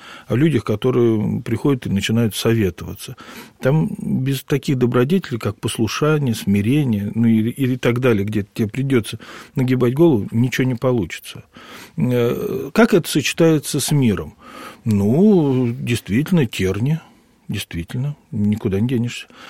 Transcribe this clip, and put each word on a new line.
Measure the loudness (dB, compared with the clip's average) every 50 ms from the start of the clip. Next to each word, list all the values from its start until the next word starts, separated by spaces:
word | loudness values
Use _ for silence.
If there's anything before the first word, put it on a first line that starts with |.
| -20 -20 -20 -14 -8 -2
о | 0
людях, | 2 2 2 2 2 0
которые | 0 -4 -2 0 0 2 4 4 4 2 2 0 -2 -2 -4
приходят | -4 -4 -4 -2 0 0 0 0 -2 -2
и |
начинают | -2 -2 0 0 0 2 0 0 -2
советоваться. | -2 0 0 2 2 2 0 -2 -6 -10 -12 -12 -12 -14 -16 -16 -16 -18 -20 -20 -20 -20 -20 -10 -4
Там | 0 2 2 2 2 0 -2 -6
без | -6 -4 -2 -2 -2 -2 -4 -4 -4
таких | -4 -4 -2 -2 -2 0 2
добродетелей, | 2 2 2 2 2 2 2 0 -2 -2 -8 -6
как | -6 -6 -6 -4
послушание, | -6 -6 -2 -2 -2 -2 -2 0 0 0 2 0 0 -2 -2
смирение, | -2 -2 0 0 0 2 2 2 2 2 0 0 -2 -2 -4 -2
ну | 2 2 4
и, | 4 4 2 0
и | -2 -2 -2 -2 -2 0
так | 0 0 0 2
далее, | 2 2 2 2 0
где | -2 -2 -4 -4 -4 -4
тебе | -4 -4 -4
придется | -2 -4 -2 0 2 0 0 -2 -8 -14 -14 -16 -20 -20 -16 -10 -4
нагибать | -2 0 0 2 2 2 2 2
голову, | 4 4 4 4 2 0 -2
ничего | 0 0 0 0 0 0 0 0
не | -2
получится. | -2 -2 0 0 0 -2 -4 -6 -12 -16 -16 -18 -18 -18 _ -20 -20 -20 -20 -20 -20 -20 -14 -6
Э, | -4 -2 0 0 0 0 0 0 -2 -4 -4 -4 -6 -6 -4 2
как | 2 4 4 4
это | 2 2 2
сочетается | -2 -2 -2 -2 2 4 4 4 4 2 0 -2 -4 -4
с | -2 0 2
миром? | 4 4 4 2 0 -2 -8 -14 _ -20 -20 -20 -18 -18 -18 -16 -8 -2
Ну, | 0 0 2 2 2 4 4 6 6 6 6 4 4 2 2 0 0 -2 -4
действительно, | -4 -2 -4 -4 -2 -2 0 0 0 2 2 2 2
терни. | 2 0 -2 -2 -2 0 0 0 0 -2 -2 -4 -10 _ _ _ _ _ _ _ -8
Действительно, | -8 -8 -8 -8 -8 -10 -8 -8 -6 -6 -4 -6 -6 -8 _ -10
никуда | -4 -2 0 0 0 0 0 -2 0 0
не | 0 0
денешься. | 0 0 -2 -4 -6 -10 -14 -18 -20 -20 -20 -20